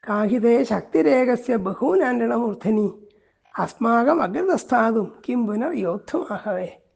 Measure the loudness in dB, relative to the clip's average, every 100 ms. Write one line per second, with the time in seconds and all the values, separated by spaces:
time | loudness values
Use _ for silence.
0 | -2 -2 0 2 4 4 2 -2 0 2
1 | 4 4 2 0 0 -2 -2 -2 0 2
2 | 2 0 0 0 -2 -4 -2 0 0 -4
3 | -20 _ _ _ _ -6 -6 -2 0 2
4 | 4 2 0 -2 -2 -2 0 2 2 0
5 | -4 -8 -6 -4 -2 -2 -4 -4 -4 -4
6 | -6 -6 -6 -8 -6 -6 -8 -14 _